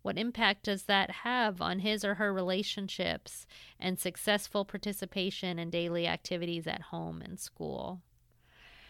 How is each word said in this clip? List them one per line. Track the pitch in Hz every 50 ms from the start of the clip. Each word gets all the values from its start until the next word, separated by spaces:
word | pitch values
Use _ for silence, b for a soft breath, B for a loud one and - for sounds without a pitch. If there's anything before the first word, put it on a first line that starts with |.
What | _ 196 196
impact | 180 220 240 233 220 233 196 202 - -
does | 214 202 190 -
that | - 202 196 190 185
have | 185 - - 233 247 254 233 214 190 175
on | 165 170 180 190
his | 180 214 214 214 208
or | 202 208
her | 170 214 202 196
relationships | 190 180 180 185 190 208 - - 208 196 190 - - 185 170 - - _ - - - - B B B B B B B
and | - 185 185 -
successful | - 185 175 - - 214 208 202 - - - 208 196
participation | - - 196 - 208 196 - 196 185 - 202 180 196 - - - 180 175 170
in | 165 165
daily | 165 170 170 170 170 170 170
activities | 170 165 165 _ - 185 175 170 170 170 170 160
at | 165 - 175 165
home | - - 165 165 165 165 165
and | - - 180
school? | 190 - - _ - 165 - 67 60 - - 185 180 _ _ _ _ _ _ _ B B B B B B B B B B